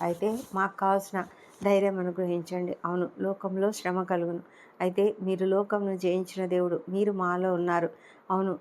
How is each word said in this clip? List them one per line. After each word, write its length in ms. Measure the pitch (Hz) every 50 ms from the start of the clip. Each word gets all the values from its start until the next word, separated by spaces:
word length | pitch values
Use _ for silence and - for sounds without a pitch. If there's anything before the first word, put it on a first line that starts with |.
అయితే 360 | 170 170 170 170 196 214 220 254 - - 190
మాకు 220 | 190 196 190 -
కావాల్సిన 480 | - 196 190 196 196 196 - 202 185 170 - - - - - - - 196
ధైర్యం 360 | 202 202 196 202 196 196 185
అనుగ్రహించండి. 760 | 180 180 175 185 185 175 175 175 165 - 180 180 180 180 - - -
అవును, 240 | 170 180 180 175 - - -
లోకంలో 520 | 190 196 196 - - 185 190 190 196 214
శ్రమ 320 | 208 - - 180 180 190 185
కలుగును, 360 | 185 185 170 170 170 170 170 - - - - - - - -
అయితే 340 | 180 185 185 202 202 214 - -
మీరు 240 | 185 190 190 180 190
లోకంను 520 | 190 190 202 202 202 214 208 202 196 190
జయించిన 480 | 185 190 175 180 190 180 - - 190 185
దేవుడు, 360 | 175 180 180 180 175 170 - - 180
మీరు 220 | 185 196 208 208
మాలో 420 | 196 190 180 175 180 180 185 185 180
ఉన్నారు. 360 | 170 175 175 175 170 170 165 - - - - - - - -
అవును, 280 | 185 190 190 190 180 -